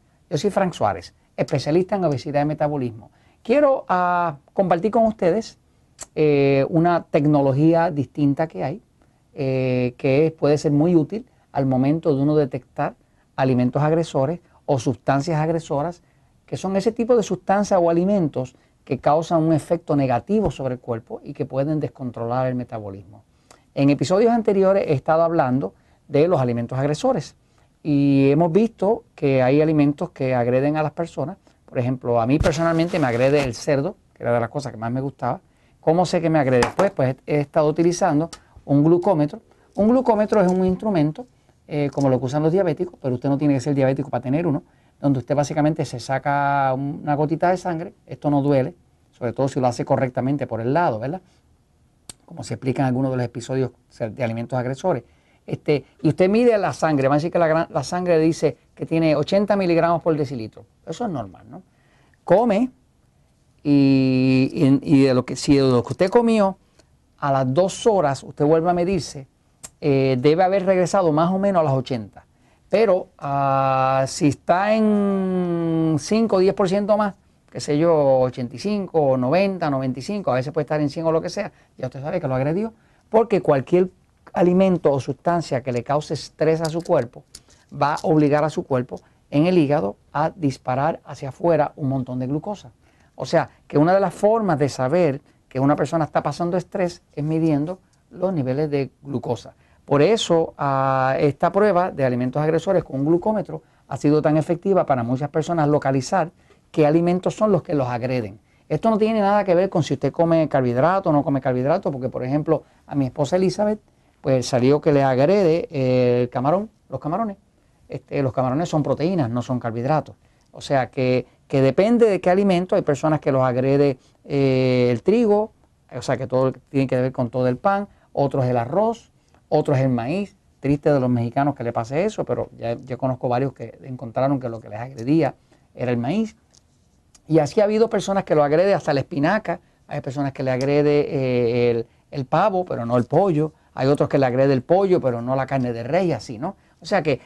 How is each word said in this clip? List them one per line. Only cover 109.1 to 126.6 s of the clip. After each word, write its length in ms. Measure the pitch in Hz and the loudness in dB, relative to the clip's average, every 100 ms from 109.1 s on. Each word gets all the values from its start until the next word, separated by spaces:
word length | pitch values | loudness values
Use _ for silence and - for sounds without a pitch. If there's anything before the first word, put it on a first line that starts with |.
| 220 | 0
nada 220 | 196 208 | 2 2
que 140 | 196 175 | 2 2
ver 120 | 190 | 2
con 140 | 185 | 0
si 120 | 139 | -2
usted 180 | 139 139 | -2 -2
come 360 | - 165 165 151 | 0 2 2 2
carbohidrato 600 | 143 127 120 147 190 185 | 0 0 2 2 2 0
o 20 | |
no 120 | 151 | 0
come 160 | 156 139 | 0 -2
carbohidrato, 500 | 131 127 131 175 202 | -2 -2 0 -2 -2
porque, 180 | 139 127 | -6 -6
por 140 | - | -6
ejemplo, 400 | 127 147 156 151 - _ - | -4 -2 0 -2 -4 _ -8
a 80 | |
mi 120 | 147 131 | -4 -4
esposa 280 | - 143 | -2 -2
Elizabeth, 460 | 185 190 - 208 214 _ _ _ _ | 0 0 0 -2 -2 _ _ _ _
pues, 260 | - 131 120 | -2 0 0
salió 340 | 131 127 143 | 2 2 2
que 120 | 160 | 4
le 100 | 143 | 2
agrede 1200 | 135 127 143 202 180 165 - 147 127 127 123 123 | 4 2 2 4 2 0 -2 -4 0 2 2 2
el 80 | 123 | 0
camarón, 400 | 127 131 175 214 _ _ | -2 0 0 -2 _ _
los 120 | 131 | -10
camarones. 360 | 147 175 220 190 _ _ _ _ - | -6 -6 -6 -10 _ _ _ _ -16
Este, 340 | 143 - 143 | -16 -8 -4
los 100 | 135 | -2
camarones 360 | 123 127 135 170 | -2 -2 -2 -2
son 160 | 156 | -2
proteínas, 460 | 135 131 156 190 120 | 0 -2 -2 -2 -2
no 120 | 120 | -4
son 160 | 117 127 | -4 -4
carbohidratos. 560 | 117 113 123 151 - 107 _ _ _ | -4 -4 -2 -2 -4 -12 _ _ _
O 80 | - | -16
sea, 300 | - 139 120 | -4 -2 -2
que, 360 | - 127 127 - _ - | -2 0 0 -2 _ -4
que 120 | 139 | 2
depende 480 | 135 131 196 240 226 | 2 2 2 4 4
de 120 | 185 | 2
qué 100 | 180 | 2
alimento. 460 | 180 202 175 185 208 | 2 2 0 0 0
Hay 60 | |
personas 360 | 156 139 156 151 | 0 0 0 0
que 140 | - | 0
los 100 | 135 | 0
agrede, 560 | 131 123 131 139 143 131 _ _ | 2 0 2 2 2 0 _ _
eh, 640 | - 143 139 131 131 127 123 | -6 0 2 2 2 2 2
el 100 | 120 | 0
trigo, 480 | - 220 226 208 214 _ _ _ _ | 2 2 4 2 -2 _ _ _ _
o 80 | 127 | -10
sea, 140 | - 127 | -6 -4
que 120 | 127 | -2
todo 240 | 127 131 127 | 0 0 -2